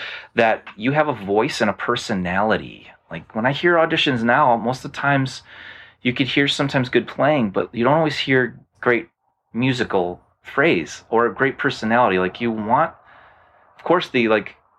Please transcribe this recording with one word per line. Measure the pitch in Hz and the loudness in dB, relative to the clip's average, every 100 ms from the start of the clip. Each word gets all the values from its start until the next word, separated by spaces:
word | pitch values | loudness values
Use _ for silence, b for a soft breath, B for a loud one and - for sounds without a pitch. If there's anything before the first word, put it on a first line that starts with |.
| B B B - | B B B 0
that | 113 104 - - | 2 2 -4 -6
you | 113 | -2
have | 147 151 | 2 0
a | |
voice | 117 98 104 135 - | -2 0 0 0 0
and | 110 | -2
a | |
personality. | 98 - 120 - 101 87 95 107 95 65 53 - - _ | -2 -2 -4 -2 -4 -2 0 0 0 -4 -16 -20 -20 _
Like, | 85 - | -16 -10
when | 110 | -4
I | 120 | -2
hear | 143 175 | 0 2
auditions | 175 160 160 - 123 | 4 2 2 0 0
now, | 117 127 143 117 | 2 4 4 2
most | 113 131 | 0 -6
of | 143 | -8
the | - | -4
times | 139 139 131 - B B B B B B | 0 0 0 -6 B B B B B B
you | 123 | -4
could | 120 131 | -2 0
hear | - 143 | 0 0
sometimes | - 139 143 127 | 0 0 0 0
good | 123 107 | 0 0
playing, | - 135 151 107 | 0 2 2 0
but | 98 95 | -2 -4
you | 113 | 0
don't | 120 151 | 2 2
always | 156 139 | 2 -2
hear | - 131 120 - _ _ | 0 2 2 -4 _ _
great | 127 120 - _ _ _ _ | 0 0 -2 _ _ _ _
musical | 113 131 123 104 101 87 87 _ _ | -2 0 0 0 0 0 -6 _ _
phrase | - - 160 101 76 - - | -8 0 2 2 -2 -12 -2
or | 113 117 | 0 0
a | |
great | 95 135 127 | 0 -2 0
personality. | 143 - 110 120 120 95 | -4 -4 0 2 4 2
Like, | 92 - | 0 -2
you | 120 | -4
want, | 110 107 127 165 - b b b b b b b _ | -4 -2 0 0 -6 b b b b b b b _
of | |
course, | - 175 - | 0 0 0
the, | 131 110 | 0 2
like, | 107 98 - _ | 2 0 -14 _